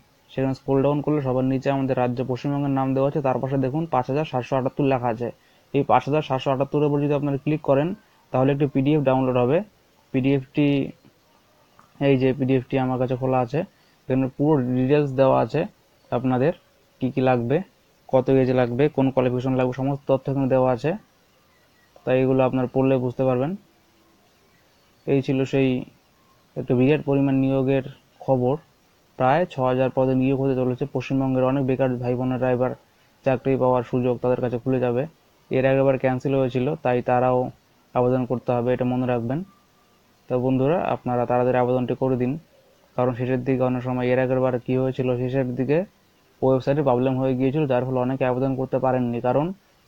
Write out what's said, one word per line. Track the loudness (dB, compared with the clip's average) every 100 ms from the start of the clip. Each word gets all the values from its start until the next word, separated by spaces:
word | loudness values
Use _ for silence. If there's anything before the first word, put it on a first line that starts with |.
| _ _ _
সেখানে | -4 -4
স্ক্রল | -4 -2 0
ডাউন | 2 0
করলে | 0 -2
সবার | 0 0
নিচে | 0 0 -2
আমাদের | -2 -2 0
রাজ্য | -2 -2 -4
পশ্চিমবঙ্গের | -4 -4 -4 -2
নাম | -2 0
দেওয়া | 0 0
আছে, | 0
তার | -2 -2
পাশে | -2 -2
দেখুন | -2 -2 -2
পাঁচ | -2 -2
হাজার | -4
সাতশো | -2 -4 -2 -2
আটাত্তর | -2 -2
লেখা | 0 0 -2
আছে। | -4 -6 -8 _ _ _
এই | -4
পাঁচ | 2 0 2
হাজার | -4
সাতশো | -2 -4 -2
আটাত্তরের | -2 -2 0 0
উপর | 0
যদি | 0
আপনারা | -2 -2 -4
ক্লিক | -4 -4
করেন | 0 0 0 -6 _ _ _
তাহলে | 0 2
একটি | 2 0
পিডিএফ | 0 2 2
ডাউনলোড | 2 2 2 2
হবে। | 2 0 -2 _ _ _ _
পিডিএফটি, | -2 0 0 -2 0 0 0 -4 -10 -20 _ _ _ _ _ _ _ _ -2
এই | 2 4
যে | 2
পিডিএফটি | 0 0 0 0 -2
আমার | -2 -2
কাছে | -2 -2
খোলা | -2 0
আছে, | -2 -4 -6 _ _ _ -4
এখানে | -2 -2 -2
পুরো | 2 2
ডিটেলস | 2 0 2 2 2
দেওয়া | 2 4 4
আছে | 2 -2 -4 _ _ _ -6
আপনাদের | -2 0 2 0 -2 _ _ _ -8
কী | -6
কী | 0
লাগবে, | 2 2 0 -2 -4 _ _ _ 0
কত | 0 4
এজ | 4 4
লাগবে, | 2 0 2 0
কোন | 2 0
কোয়ালিফিকেশন | 2 0 0 -2
লাগবে, | 0 0
সমস্ত | -2 -4 -4 0
তথ্য | -2 0
এখানে | -2 0
দেওয়া | 2 2
আছে। | 0 -2 -6 _ _ _ _ _ _ _ _ _ -12
তাই | 0 2
এগুলো | 2 2
আপনার | 2 0 -2
পড়লে | 0 2 2
বুঝতে | -2 -2
পারবেন। | -2 0 -2 -6 _ _ _ _ _ _ _ _ _ _ _ _ _ _ -2
এই | 0
ছিল | 0 -2
সেই | 0 0 0 0 -6 _ _ _ _ _ _ -12
একটু | -2 2
বিরাট | 4 2
পরিমাণ | 0 0 2
নিয়োগের | 2 2 0 2 0 -2 -14 _ _
খবর। | -2 0 2 -2 -6 _ _ _ _ -2
প্রায় | 2 2 0
ছ | -2
হাজার | 0 2 0
পদে | 0 2
নিয়োগ | 2 2 0
হতে | 0
চলেছে। | 0 -2 -2 -4
পশ্চিমবঙ্গের | -6 -4 -2 0 0
অনেক | 2 0 0
বেকার | 0 0 -2
ভাই | -2
বোনেরা | -2 -2 -2 0
এবার | 0 0 -4 _ _ _ _
চাকরি | -2 -2 0 0
পাওয়ার | 2 2
সুযোগ | 0 -2 0 0
তাদের | 0 0
কাছে | -2 -4
খুলে | -2 -2
যাবে। | 0 -2 -4 _ _ _ -4
এর | 0 2
আগে | 4
একবার | 2 2
ক্যান্সেল | 0 -2 0
হয়েছিল, | 0 0 0 -2 -2
তাই | -2 -2
তারাও | 0 0 2 0 -2 -8 _ _ _
আবেদন | 0 0 0 -2
করতে | -4 -2
হবে, | -2 0
এটা | -2
মনে | -2 -2 -2
রাখবেন। | -2 -2 -6 -8 _ _ _ _ _ _ _ -4
তো | -2
বন্ধুরা, | 0 0 2 0
আপনারা | -2 -4 -2 -2 0
তাড়াতাড়ি | 0 2 2
আবেদনটি | 2 0 -2
করে | -2 -2 0
দিন, | -2 -4 -10 _ _ _ _ -2
কারণ | -2
শেষের | -2 -2 -2
দিকে | -2 0
অনেক | 0 -2
সময় | -4 -2 0
এর | 0
আগের | 2 0
বার | 0 -2
কী | -2 0
হয়েছিল, | 0 -2 -2 -2
শেষের | -2 -2 -2
দিকে | -2 0 0 -2 _ _ _ _ -2
ওয়েবসাইটে | 2 2 2 0
প্রবলেম | 2 2 2 0
হয়ে | 0 0
গিয়েছিল, | 0 0 0
যার | 0
ফলে | 0 -2
অনেকে | -2 -2
আবেদন | 0 0 -2 -2
করতে | -2 -2
পারেননি, | 0 0 0 -2
কারণ | 0 0 0 -6 _ _